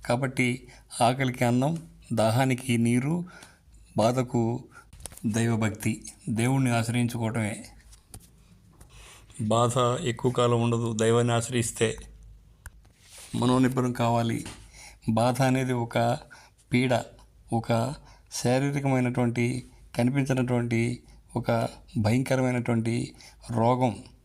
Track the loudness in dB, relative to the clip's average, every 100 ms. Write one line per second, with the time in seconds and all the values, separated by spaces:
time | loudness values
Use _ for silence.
0 | -2 -2 -2 0 -2 -2 -8 -20 -18 2
1 | 2 4 -2 0 2 4 2 -2 -8 -20
2 | -6 0 2 4 2 0 0 2 4 2
3 | 0 -4 -6 -14 -20 -20 _ -20 -10 0
4 | 2 2 0 0 0 -2 -10 -20 -20 -16
5 | -16 -8 -4 0 0 0 -2 -2 -4 -4
6 | -8 -14 -6 -2 0 2 2 0 0 0
7 | -2 -2 -4 -2 -4 -6 -14 -20 -20 -20
8 | _ -20 -20 _ -20 -20 -20 -20 -20 -20
9 | -20 -20 -20 -6 0 2 2 2 2 0
10 | -2 -2 -2 0 2 2 2 0 -2 0
11 | 2 2 2 0 -2 -4 -4 -2 -2 -2
12 | -14 -20 -20 -20 -20 _ -20 -20 -20 _
13 | -20 -20 -10 -2 2 4 2 2 -2 0
14 | 0 0 0 -4 -8 -16 -20 -20 -20 -12
15 | -2 2 2 2 2 2 0 -2 -2 0
16 | 0 -2 -6 -20 -20 _ _ 0 2 0
17 | -2 -18 -20 _ -6 -4 0 -2 -2 -6
18 | -16 -20 _ -4 0 2 0 -2 0 0
19 | 0 0 -2 0 -2 -2 -10 -20 -12 0
20 | 0 2 0 0 0 0 0 0 0 -4
21 | -12 -20 -10 -6 -2 0 -2 -6 -10 -2
22 | 2 2 2 0 2 0 0 0 0 -2
23 | -4 -10 -20 -20 -6 0 2 4 2 -2
24 | -12 -20